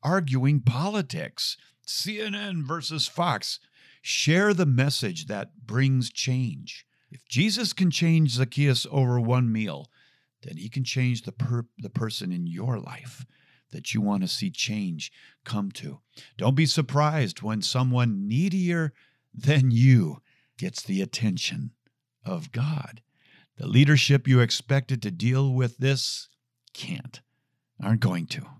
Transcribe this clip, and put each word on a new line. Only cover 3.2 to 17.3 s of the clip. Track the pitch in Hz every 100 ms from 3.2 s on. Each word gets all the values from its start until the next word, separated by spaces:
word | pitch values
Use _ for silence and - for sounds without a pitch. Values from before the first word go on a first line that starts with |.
| 175 110 - - _ _ _ _
Share | - - - 170 208
the | 190 165
message | 127 139 - 110 85 151
that | 104 - _ 113
brings | 117 135 131 117
change. | - - 127 123 135 - - _ _ _
If | 135 _
Jesus | 120 208 208 220
can | - 180
change | - 170 165 156
Zacchaeus | 120 127 - 143 123 -
over | 143 127 123
one | 117 127 123
meal, | 110 107 71 - _ _ _ _ _
then | - 80
he | 98
can | 135 123
change | 131 127 120
the | -
per-, | - - 120 117 _
the | 104
person | - 110 - 95
in | 90 85
your | 85 113 117
life | - - 123 - - _ _ _ _
that | - -
you | 110
want | 101 101
to | 92
see | - 98
change | - - 107 98 80 - _ - _
come | - 107 101
to. | - 76 69 _ - - -
Don't | 107 135
be | 160
surprised | - 143 143 151 156 117